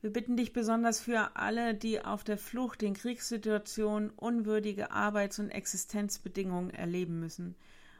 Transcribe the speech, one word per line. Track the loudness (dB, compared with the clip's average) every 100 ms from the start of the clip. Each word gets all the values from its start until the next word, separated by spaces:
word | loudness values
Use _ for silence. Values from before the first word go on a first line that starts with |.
Wir | -2
bitten | -2 0 2
dich | 2
besonders | 0 2 4 4 2
für | 2 2 2 0
alle, | 0 2 2
die | 0 0 0
auf | 0 -4
der | 0 -2
Flucht | -2 -2 -2 0
in | -2
Kriegssituationen | 0 -2 -4 -2 -2 2 2 0 0 2 2 0
unwürdige | -2 0 2 2 2 2 -2 -2
Arbeits- | 2 2 2 0 0
und | -4
Existenzbedingungen | -4 -4 -4 -2 -2 -2 -4 -6 -4 0 0 -2
erleben | -2 -2 0 0 -2
müssen | -4 -6 -10 -10 -18 -20 -20